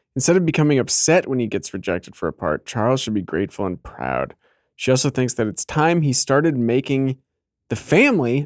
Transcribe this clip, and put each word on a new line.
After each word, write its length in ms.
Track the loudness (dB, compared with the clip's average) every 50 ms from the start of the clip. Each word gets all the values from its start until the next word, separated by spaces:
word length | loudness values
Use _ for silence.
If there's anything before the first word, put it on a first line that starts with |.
| _ _ -6
instead 220 | 0 2 2 4
of 80 | 4 2
becoming 320 | 2 2 2 2 4 4
upset 500 | 2 2 0 0 0 2 4 4 2 2
when 120 | 0 -2 -2
he 80 | -2
gets 260 | -2 -2 -4 -6 -6 -8
rejected 420 | -6 -4 -4 -4 -4 -4 -10 -10
for 120 | -6 -6
a 60 | -6 -4
part, 340 | -4 -2 -2 -2 -2 -4
Charles 340 | -6 -4 0 2 2 2 0
should 140 | 0 -2 -4
be 80 | -4 -4
grateful 420 | -2 -2 -2 -2 -2 -4 -6 -6
and 160 | -4 -6 -8
proud. 540 | -12 -16 -12 -8 -6 -4 -2 -2 -4 -6 -8 _ _ _ _ _ _ _ _
She 160 | -4 0 0
also 180 | 2 2 0 0
thinks 240 | -2 -2 -2 -2 -2
that 140 | -2 -4
it's 180 | -4 -4 -6 -8
time 380 | -4 -2 0 0 2 2 2 2
he 100 | 0 0
started 420 | 0 0 0 2 2 2 2 0
making 600 | 0 0 0 0 0 0 0 0 0 0 -2 -4 -6 _ _ _ _ _ _ _ _ _ -8
the 60 | -8
family, 720 | -6 -2 2 4 4 4 4 4 2 2 2 0 0 -2